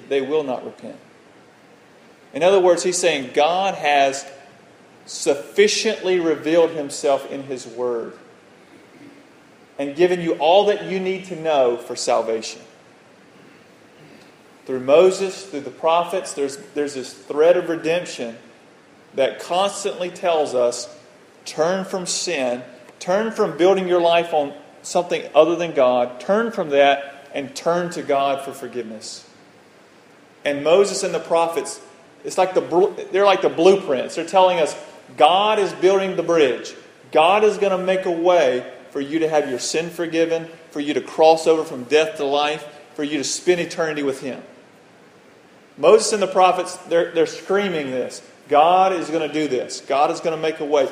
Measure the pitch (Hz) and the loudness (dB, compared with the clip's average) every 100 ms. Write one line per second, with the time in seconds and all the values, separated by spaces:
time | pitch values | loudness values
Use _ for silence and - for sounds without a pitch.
0 | - 139 131 156 139 120 120 - 113 - | -4 -4 -2 -2 -2 -6 -10 -14 -18 -18
1 | - - _ - _ _ _ _ _ _ | -20 -20 _ -20 _ _ _ _ _ _
2 | _ _ _ 139 175 196 180 170 185 175 | _ _ _ 0 4 6 6 4 0 0
3 | 175 147 127 147 151 180 196 175 151 143 | 0 0 -2 0 2 2 -2 -2 2 4
4 | 139 131 - - - - - - - - | 2 0 -10 -18 -20 -20 -20 -20 -20 -20
5 | - - 165 185 - - 202 - 220 202 | -16 -6 -2 -2 -2 2 2 2 -4 -4
6 | 180 180 165 143 143 170 165 - 143 - | -2 0 0 -2 0 2 2 0 -10 -4
7 | 147 135 - 139 135 127 120 113 123 117 | 0 0 -2 -12 -10 -12 -12 -6 -4 -4
8 | 110 - - - _ - - - - - | -8 -14 -20 -20 _ -20 -20 -20 -20 -20
9 | - - - _ _ _ _ - 143 143 | -20 -20 -20 _ _ _ _ -10 -6 0
10 | 175 180 165 - 151 196 202 202 165 190 | 0 0 -2 0 4 4 4 0 -2 -6
11 | 185 190 - 160 160 143 123 120 - 120 | -4 -6 -8 -8 -2 2 2 0 -6 -8
12 | - 117 110 113 - - - - _ _ | -2 -2 0 -4 -6 -14 -20 -20 _ _
13 | _ _ _ - - - _ _ _ - | _ _ _ -20 -20 -20 _ _ _ -20
14 | - - - - _ _ - 131 127 156 | -20 -20 -20 -20 _ _ -8 -4 4 6
15 | 185 190 190 - - 143 131 - 160 170 | 6 4 -6 -8 -12 -12 -12 -4 0 0
16 | 170 190 - - 139 123 - 147 143 127 | 0 -4 -6 -6 -6 -6 -10 -6 -6 -6
17 | 120 - - 147 165 175 160 165 156 175 | -12 -14 -6 2 4 4 0 -4 -2 -4
18 | 175 - 117 110 - - - _ _ _ | -4 -10 -10 -12 -20 -20 -20 _ _ _
19 | _ - 127 - - 175 196 196 202 165 | _ -2 -2 -2 -4 -2 -2 -2 -8 -8
20 | 180 175 180 160 135 123 120 - - - | -10 -4 -2 0 0 0 0 -2 -10 -18
21 | - - - _ - - 160 190 190 190 | -20 -20 -20 _ -10 -2 -2 -2 -4 -8
22 | 175 - 180 156 123 123 - - - - | -6 -6 -4 -2 -2 -4 -10 -20 -20 -12
23 | - 196 220 214 196 147 180 190 180 175 | -2 -2 -2 -2 -2 2 4 4 2 2
24 | 170 170 170 156 143 - - - - 180 | 4 2 2 -2 -2 -6 -20 -20 -4 -4
25 | - 160 - 143 160 170 170 143 127 123 | -2 -4 0 4 4 4 -2 2 2 2
26 | 123 - - 208 233 214 160 139 143 139 | 0 -4 -2 0 0 -4 0 4 4 4
27 | - - - 143 131 - 165 175 175 170 | -2 -16 -12 -10 -10 -6 -2 -2 -2 -6
28 | 135 139 139 135 139 127 123 120 110 110 | -2 0 0 -2 -6 -12 -12 -10 -10 -12
29 | - - - - - _ _ _ _ _ | -14 -16 -20 -20 -20 _ _ _ _ _
30 | _ _ _ _ 147 143 151 185 202 185 | _ _ _ _ -4 -2 2 4 4 0
31 | 185 165 - 170 165 143 - - - - | -4 -4 -2 0 0 -2 -8 -10 -18 -20
32 | - - 147 190 185 175 139 170 202 - | -20 -16 -8 0 0 0 0 2 2 0
33 | - 180 202 190 - 139 180 196 - 123 | -4 2 4 4 0 4 4 4 2 -2
34 | 131 - 165 196 185 175 143 - - - | -4 -6 0 4 4 4 -2 -4 -16 -20
35 | - 127 151 185 214 214 180 - 185 196 | -10 2 4 4 2 0 -2 2 2 2
36 | 190 170 160 170 135 110 - - - - | 0 -4 0 2 2 0 -8 -18 -20 -20
37 | - 156 165 208 208 185 196 185 185 185 | -2 2 4 4 2 2 0 0 0 -2
38 | 185 165 180 175 131 127 123 - - 143 | -2 0 4 4 4 0 -6 -16 -12 -8
39 | 139 160 156 151 139 123 - 160 170 170 | -4 -2 0 0 -2 -4 -4 -4 -6 -6
40 | 165 165 165 165 160 - - 151 147 131 | -4 0 0 -2 -6 -18 -14 -8 -4 -4
41 | - - 160 160 165 160 - 131 120 151 | -4 4 4 6 4 2 0 -8 0 2
42 | 156 147 139 143 147 156 - - - - | 2 -2 -4 -2 -2 -4 -10 -20 -16 -8
43 | 147 151 127 - 185 175 165 - 160 147 | -6 -4 -4 -4 0 0 0 -4 -4 -2
44 | 143 131 139 120 - - - _ _ _ | -4 -4 -8 -12 -16 -20 -20 _ _ _
45 | _ _ _ _ _ _ _ - 151 220 | _ _ _ _ _ _ _ 0 4 4
46 | - 214 185 190 185 180 170 - - 170 | 4 -2 0 4 4 4 -4 -8 -2 -2
47 | 170 165 156 - - 196 196 165 135 127 | 0 0 -2 -2 -4 -2 -2 -4 -4 -6
48 | 120 - - - - 143 160 185 190 180 | -6 -10 -20 -16 0 4 6 6 4 0
49 | 147 160 151 151 147 123 - - - 139 | -4 -4 -4 -2 -2 -2 -4 -10 -4 0
50 | 156 165 170 160 160 156 147 147 - | 0 0 -4 -4 -4 -4 0 2 0